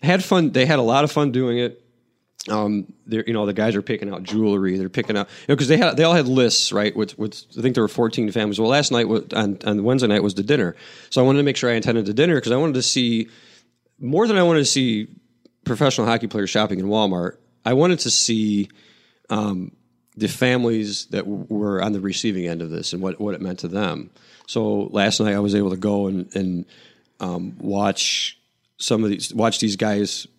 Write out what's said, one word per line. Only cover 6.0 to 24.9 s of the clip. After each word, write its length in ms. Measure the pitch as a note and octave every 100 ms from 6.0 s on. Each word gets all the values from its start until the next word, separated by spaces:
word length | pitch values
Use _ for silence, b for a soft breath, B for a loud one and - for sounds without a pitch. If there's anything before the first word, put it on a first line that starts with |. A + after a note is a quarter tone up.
all 100 | E3 E3+
had 120 | C3
lists, 460 | C3 A#2+ - -
right? 200 | G2+ G#2
With, 240 | G#2 G#2 -
with, 280 | G#2+ - - -
I 40 |
think 140 | A#2+ A#2+
there 80 |
were 40 | G#2+
fourteen 420 | - A#2 A2 A2
families. 260 | G#2+ G#2+ G2+
Well, 80 | A2+
last 220 | C#3 C#3+
night 160 | B2 A2
wa-, 140 | A2 -
on, 240 | - G#2+ G2
on 200 | - G#2 G#2
Wednesday 220 | C3 A#2+
night 140 | G#2
was 100 | G2+
the 100 | F#2+
dinner, 320 | G2+ C#3+ F#2 - B B B
so 100 | -
I 40 | B2+
wanted 120 | C#3
to 60 |
make 120 | C#3+ B2+
sure 140 | B2
I 60 | A#2
attended 300 | A2 A#2 G2+
the 80 |
dinner 260 | G#2+ E3 D#3
'cause 100 | A#2
I 60 | B2
wanted 160 | D#3+
to 80 | C3
see 480 | A#2+ - A#2+ A#2 A2+ B B B B _ _ _
more 280 | A#2+ D3+ A3+
than 80 | G3+
I 80 |
wanted 160 | F3 E3
to 60 | C3+
see 420 | C#3 B2+ G#2+ A2 - _ _ _ _
professional 440 | - B2 C#3 B2+ A2
hockey 200 | A2+ A2
players 220 | G#2+ G2
shopping 300 | - G#2+ F#2+
in 80 | F#2+
Walmart. 500 | G#2+ G#2 F2+ F2 - _ _
I 80 | A2+
wanted 260 | B2+ F3 E3+
to 100 | B2
see, 580 | - - A2+ G#2+ G2+ G2 b b b b b _
um, 420 | G#2+ G#2+ F#2+ F2+ _ _ _ _ -
the 100 | G#2+
families 760 | - B2+ B2 A#2 A2+ G#2+ G2+ -
that 80 | G2+
w-, 260 | F#2+ G2+ -
were 340 | G#2+ G#2 G2
on 120 | G2
the 80 | G#2
receiving 460 | G2 F#2 A2+ F#2+ F2
end 140 | E2
of 80 | E2
this 220 | E2 E2+
and 100 | F2+
what, 200 | F#2+ -
what 120 | G#2
it 60 | F2+
meant 200 | F#2 F2+
to 80 | F2
them. 400 | F#2+ G2+ D#2 - b b b b
So 420 | - A2 G#2 G2